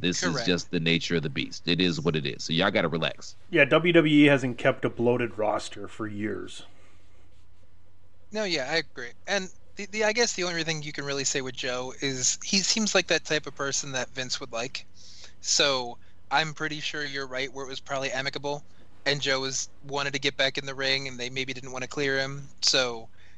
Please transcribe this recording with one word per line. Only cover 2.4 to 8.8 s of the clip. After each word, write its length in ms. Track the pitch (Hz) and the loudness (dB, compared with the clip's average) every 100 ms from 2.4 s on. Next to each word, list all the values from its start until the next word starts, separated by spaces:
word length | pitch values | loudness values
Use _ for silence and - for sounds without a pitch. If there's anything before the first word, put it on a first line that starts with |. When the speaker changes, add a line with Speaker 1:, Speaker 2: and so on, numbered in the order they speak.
Speaker 1:
So 80 | - | -2
y'all 200 | 82 98 | 2 4
gotta 160 | 104 85 | 4 2
relax. 480 | 82 73 - - - - | 2 -2 -4 -10 -12 2
Speaker 3:
Yeah, 140 | 165 | 6
W 280 | 135 156 175 | 8 6 8
W 320 | 165 156 147 | 8 8 10
E 20 | 147 | 10
hasn't 320 | 139 127 120 | 8 4 0
kept 260 | 135 131 | 2 2
a 60 | 120 | 0
bloated 480 | 104 120 120 120 98 | 2 4 4 2 0
roster 480 | 107 107 - 104 98 | 0 0 -2 -8 -10
for 220 | - 107 | -6 -6
years. 560 | 104 107 92 95 - - - - - - - - - - - - - - - - - - | -4 -4 -4 -6 -10 -12 -12 -12 -12 -12 -12 -12 -12 -12 -12 -12 -12 -12 -12 -12 -12 -8
Speaker 2:
No, 100 | 214 | -2
yeah, 260 | 202 156 131 | 0 0 0
I 60 | |
agree. 340 | 160 | 0